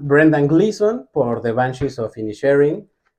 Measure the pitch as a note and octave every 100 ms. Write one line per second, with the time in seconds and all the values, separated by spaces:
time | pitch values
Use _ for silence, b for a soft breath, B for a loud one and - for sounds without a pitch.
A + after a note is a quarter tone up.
0 | C#3+ C#3+ D#3+ D3+ C#3+ D#3+ G#3+ G#3 G#3 A#3+
1 | C4 D#3 A#2+ A#2 A#2 A2+ B2+ B2+ C#3 -
2 | A2 - A2 G#2 C3+ C#3+ D3 F#3+ G#3 _
3 | _